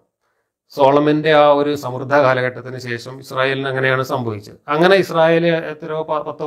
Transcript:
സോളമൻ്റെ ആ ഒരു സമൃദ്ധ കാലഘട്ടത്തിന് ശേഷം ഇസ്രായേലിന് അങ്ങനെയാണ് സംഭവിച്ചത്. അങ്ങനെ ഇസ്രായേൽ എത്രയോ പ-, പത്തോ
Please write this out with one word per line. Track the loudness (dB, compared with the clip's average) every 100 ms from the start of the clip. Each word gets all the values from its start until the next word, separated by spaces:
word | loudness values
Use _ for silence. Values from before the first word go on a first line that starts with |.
| _ _ _ _ _ _ _ 2
സോളമൻ്റെ | 4 4 2 0 2 4
ആ | 6 4
ഒരു | 0 -4
സമൃദ്ധ | -6 -8 0 2
കാലഘട്ടത്തിന് | 4 2 -2 -6 -14 -12 -10
ശേഷം | -10 -10 -18
ഇസ്രായേലിന് | -10 -4 -2 -2 -4
അങ്ങനെയാണ് | -2 -2 -2 -2
സംഭവിച്ചത്. | -4 -4 -8 -12 -16 -4
അങ്ങനെ | 0 4 4
ഇസ്രായേൽ | 2 2 2 2 2 -2 -4
എത്രയോ | -10 -8 -8 -4
പ-, | -6 -6
പത്തോ | -8